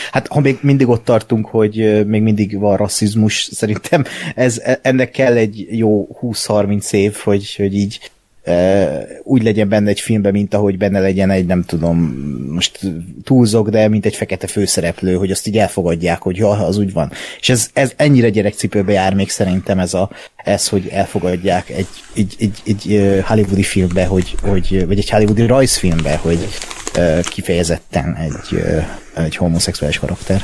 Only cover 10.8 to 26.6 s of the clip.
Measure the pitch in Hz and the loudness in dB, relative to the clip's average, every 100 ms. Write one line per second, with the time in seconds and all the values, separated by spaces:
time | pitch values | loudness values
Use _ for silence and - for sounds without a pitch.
10.8 | 101 98 95 95 95 95 90 90 87 85 | 0 2 2 2 2 2 2 0 0 -2
11.8 | 82 85 82 64 71 65 67 80 92 - | 0 2 0 -2 -8 -8 -6 -4 -6 -4
12.8 | 98 82 90 - - 131 117 113 107 110 | -8 -6 -10 -14 2 4 6 4 2 4
13.8 | 107 107 101 - 104 92 95 - 98 - | 4 4 0 -2 -6 -6 -4 -2 0 0
14.8 | 85 82 92 90 95 95 - 104 98 - | -2 -2 0 0 0 -2 0 0 2 0
15.8 | 87 85 87 82 - 90 107 104 87 98 | -2 0 0 -2 -2 0 0 2 0 0
16.8 | 101 90 76 - - - - 123 - - | 0 -2 -4 -6 -14 -6 0 0 0 0
17.8 | 135 - 147 135 117 104 101 - 98 104 | 0 2 4 6 4 2 0 -2 -2 -2
18.8 | 95 98 95 98 98 - 98 92 90 95 | 2 2 2 0 -2 -2 0 0 0 -2
19.8 | 90 92 98 - - - - 101 - 101 | 0 -2 -2 -6 -20 -10 -2 -2 0 -2
20.8 | 92 98 95 104 90 90 95 90 - - | -2 -2 -2 -2 -2 -2 0 0 -2 -6
21.8 | 95 - - - 98 - 110 98 - 104 | -6 -8 -10 -4 -4 -2 -4 -4 -4 -4
22.8 | - 104 98 98 92 110 101 98 101 - | 0 2 4 2 2 2 2 2 0 0
23.8 | 90 90 90 92 90 - 95 92 - 95 | 0 2 2 2 0 -2 0 2 2 2
24.8 | 85 101 104 110 104 107 117 127 131 - | 2 0 2 2 4 4 4 4 2 2
25.8 | 92 80 73 76 85 85 - - | 0 0 0 -2 0 -2 -2 -8